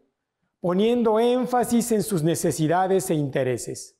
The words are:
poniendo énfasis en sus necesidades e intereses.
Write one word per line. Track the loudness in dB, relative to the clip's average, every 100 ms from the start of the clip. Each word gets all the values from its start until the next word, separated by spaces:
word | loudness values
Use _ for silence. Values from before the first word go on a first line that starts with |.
| _ _ _ _ _ _
poniendo | -2 2 2 2 2 2
énfasis | 2 0 0 0 2 0 2
en | 0
sus | 0 0
necesidades | 0 0 -2 0 0 0 2 0 0
e |
intereses. | -2 -2 -2 -2 -4 -6 -12 -14 _